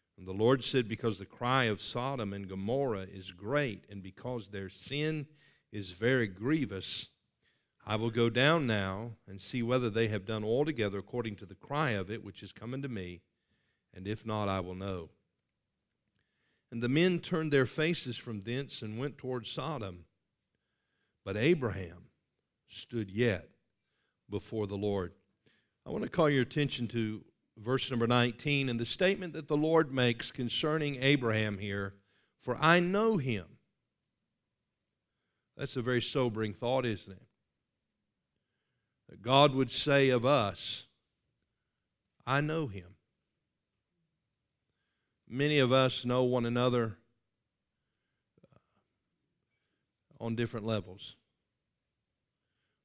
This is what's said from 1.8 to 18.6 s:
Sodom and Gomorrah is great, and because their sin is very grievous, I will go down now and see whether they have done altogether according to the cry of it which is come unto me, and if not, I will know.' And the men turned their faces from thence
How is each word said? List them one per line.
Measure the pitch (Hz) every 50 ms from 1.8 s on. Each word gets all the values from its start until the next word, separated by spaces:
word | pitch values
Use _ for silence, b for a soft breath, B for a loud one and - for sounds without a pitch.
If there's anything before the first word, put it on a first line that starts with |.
Sodom | - - - 123 123 139 139 120 107 98 98
and | 101 98 92
Gomorrah | 95 95 98 107 123 139 139 127 107 95 95 92
is | 90 95 90 92
great, | 90 87 101 107 139 147 143 123 101 90 -
and | - 101 98 92
because | 98 - - - 123 127 117 101 101
their | 101 98 98
sin | 92 - - - - 135 147 151 156 160 151 143 - b b b b b b b b
is | - 107 98 90 90
very | 87 113 123 135 127 113
grievous, | 98 92 92 110 135 156 160 131 101 101 92 - - - - - - _ _ _ _ _ _ _ _ _ _ _ _ _ _ -
I | - 107
will | 107 113 117
go | 113 120 117 117
down | 110 120 135 151 165 170 143
now | 120 110 104 98 95 95 101 113 120 110 - -
and | - 95 95
see | - - - 123 117
whether | 113 127 131 123 113
they | 101 113 117 107
have | 107 101 95
done | 104 110 107 107
altogether | 110 117 135 151 160 147 113 104 101 95 98
according | 95 - - 123 113 113 101
to | - 104
the | 85 95
cry | - - - 139 147 160 131
of | 110 98 90 95
it | 110 107
which | - 101 - - 104
is | 98
come | - - 110 117 127
unto | 139 139 135
me, | 117 98 92 87 87 87 _ _ _ _ _ _ _ _ _ _ _ _ _ _ -
and | 98 92 101
if | 110 107 -
not, | 110 110 107 104 98
I | 95 95
will | 90 90 90
know.' | 92 98 98 95 87 82 - _ _ _ _ _ _ _ _ _ _ _ _ _ _ _ _ _ _ _ _ _ _ _ _ _ _ _ _ _ _ _ -
And | 120 117 117
the | 120
men | 135 156 175 185 180 165
turned | - - 180 160 160 156 143
their | 135 131
faces | 120 - - 156 165 175 - - 127 117
from | - - 123 110 101
thence | 95 113 120 135